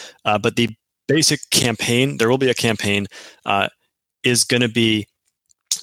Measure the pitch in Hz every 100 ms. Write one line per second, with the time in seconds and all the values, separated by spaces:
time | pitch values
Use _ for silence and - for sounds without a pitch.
0 | - - 113 104 113 120 113 107 _ _
1 | - 151 147 147 - - 123 107 - 120
2 | 139 139 113 135 131 - 117 107 104 101
3 | 98 - - - - 101 104 - _ _
4 | _ _ 123 120 - 123 120 117 113 107
5 | - _ _ _ _ _ - -